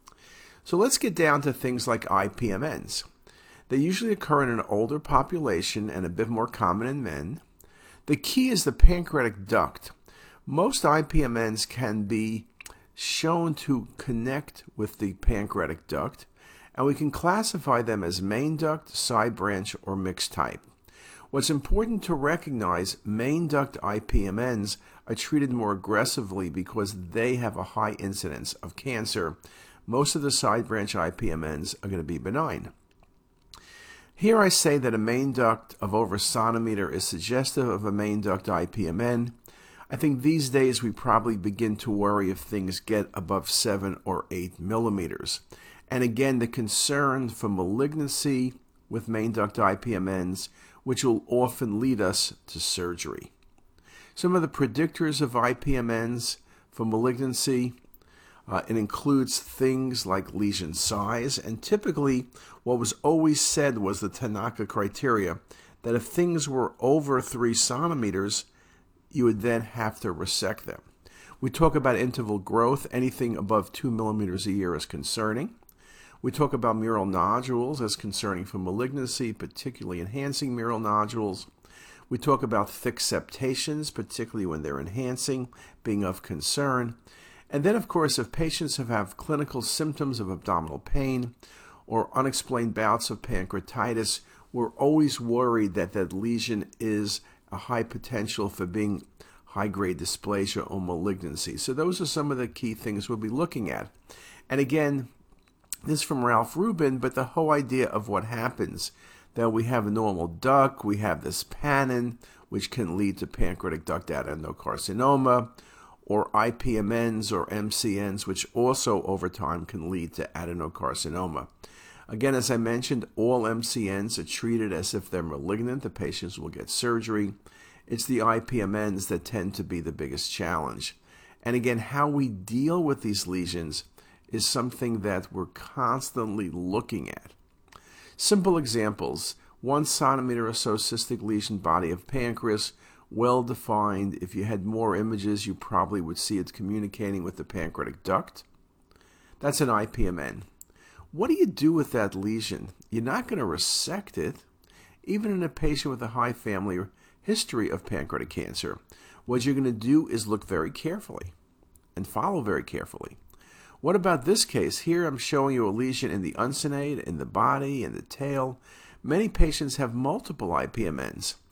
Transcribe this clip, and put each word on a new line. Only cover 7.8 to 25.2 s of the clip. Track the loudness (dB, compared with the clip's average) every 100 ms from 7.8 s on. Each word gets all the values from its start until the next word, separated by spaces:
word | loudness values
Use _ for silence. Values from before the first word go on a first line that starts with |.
| -20 -10 0
The | 0
key | 2 2 4
is | 4 2
the |
pancreatic | 12 12 12 2 0 0 -2 2
duct. | 4 2 -2 -18 -20 -20 -20 -20 -16 -2
Most | 2 2 4
I | 4 4
P | 4 4
M | 4 2
Ns | 0 0 -4
can | -4 -2 0
be | 0 0 0 -4 -10 -18 -20 -20 _ -8
shown | -4 0 2 2 2
to | 0 0 0 -2 -8
connect | -4 -2 -2 -4 -6 -16 -14 -6
with | -6 -2
the | -4
pancreatic | 2 4 4 0 -2 -2 -4 -6
duct, | -4 -4 -8 -20 _ -20 -20 -12
and | 0 0
we |
can | 2 -2
classify | 0 0 2 0 -2 2 2
them | 2 0
as | -2 -2
main | -2 0 0 0
duct, | -2 -2 -6
side | -4 0 2 2 0
branch, | 0 0 -4 -8
or | -6 -2
mixed | -2 -2 -4
type. | -2 -2 -4 -16 _ -20 -20 -20 -20 -4
What's | 0 2
important | 0 4 4 4 -2
to | -2
recognize, | 0 0 0 -2 -2 2 2 0 -4
main | -4 -2 0 0 2
duct | 2 0 -4
I | -4 -4
P | 2 2 4
M | 0
Ns | 0 0 -2 -6 -12 -18 -8
are |
treated | -6